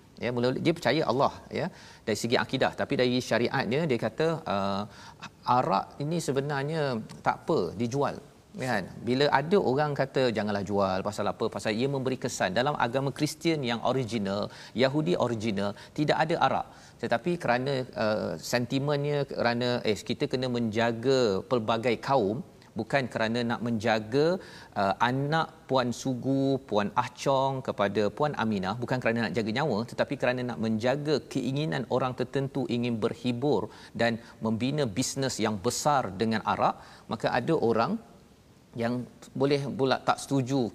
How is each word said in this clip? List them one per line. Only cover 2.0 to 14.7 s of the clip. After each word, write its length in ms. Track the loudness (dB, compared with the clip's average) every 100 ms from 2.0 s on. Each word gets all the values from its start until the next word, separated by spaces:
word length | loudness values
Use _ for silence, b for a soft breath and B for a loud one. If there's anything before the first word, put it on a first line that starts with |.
| -4
dari 100 | -2
segi 160 | 2 2
akidah, 280 | 2 0 0 0
tapi 120 | -2 2
dari 180 | 2 2 2
syariatnya 520 | 2 2 0 0 0 0
dia 100 | 0
kata, 240 | -2 0 -2 -2 -2
uh, 300 | -2 0 -2 -6 B B B -18 -6 2 2
arak 420 | 4 2 0 -6
ini 140 | -4 -2 0
sebenarnya 540 | 0 0 -2 -2 -2 -2 -2 -6 -6 -2
tak 180 | -2
apa 160 | 0 0 0 -2
dijual, 340 | -2 0 -2 -4 -12 -20 -18 -8
kan? 240 | -2 -2 -4 -6 -2
Bila 180 | 2 4 4
ada 180 | 4 2 2
orang 200 | 2 0 0
kata, 220 | -2 0 0 0
"Janganlah 260 | -2 -2 0
jual," 280 | 2 2 0 -4
pasal 180 | -4 -4
apa? 180 | -2 -4 -2
Pasal 180 | -2 0
ia 100 | 0 0
memberi 200 | -2 -2
kesan. 320 | -4 0 0 2
Dalam 180 | 0 0 0
agama 240 | 0 -2 -2
Kristian 400 | -2 -2 0 0 0
yang 120 | -2 0
original, 500 | 0 0 -2 -2 -2 -4 B B